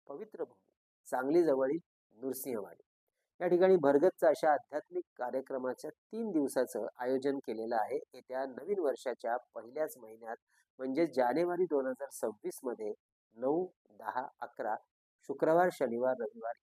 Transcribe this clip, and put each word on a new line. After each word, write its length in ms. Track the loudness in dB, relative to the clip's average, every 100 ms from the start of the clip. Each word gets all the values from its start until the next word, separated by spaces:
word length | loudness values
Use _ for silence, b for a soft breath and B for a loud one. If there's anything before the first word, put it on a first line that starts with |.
| -16
पवित्र 360 | -14 -12 -10
भूमी 280 | -12 _ _ _ _ _ -6
सांगली 380 | -2 2 4
जवळील 340 | 6 4 2 0 -6 _ _
नृसिंहवाडी 720 | _ -8 -6 -6 -6 -8 -14 _ _ _ _ _ -6
या 60 | 2
ठिकाणी 280 | 6 8 8
भरगच्च 480 | 8 6 6 4
अशा 300 | 2 4 4
आध्यात्मिक 500 | 2 0 -10 -8 -10 -10 -10
कार्यक्रमाच्या 760 | -6 -4 -4 -4 -4 -6 -10
तीन 420 | -14 _ -8 -2
दिवसाचं 560 | 0 0 0 -2 -2 -6 -6
आयोजन 400 | -2 0 0 -2
केलेलं 380 | -4 -6 -2 -2
आहे. 240 | -2 -6 -8
येत्या 320 | -18 -10 -6 -6
नवीन 340 | -8 -4 -2
वर्षाच्या 580 | -2 -2 -6 -6 -4 -4
पहिल्याच 600 | -6 -14 -10 -6 -6 -6
महिन्यात 400 | -18 -14 -12 -12 _ _ _ -8
म्हणजे 300 | -4 0 0
जानेवारी 560 | 2 2 2 0 0
दोन 220 | 2 2 0
हजार 240 | -4 -10
सव्वीस 480 | -6 -6 -6 -10 -8
मध्ये 300 | -6 -6 -6 -10 _ _ _ -4
नऊ, 320 | -2 0 -2 _ _
दहा, 380 | -12 -8 -6 -8 -10
अकरा 340 | -14 -8 -4 -4 -8 _ _ _
शुक्रवार, 480 | -10 0 4 6 4
शनिवार, 440 | 2 -2 0 0 0
रविवार 340 | -4 -8 -10 -12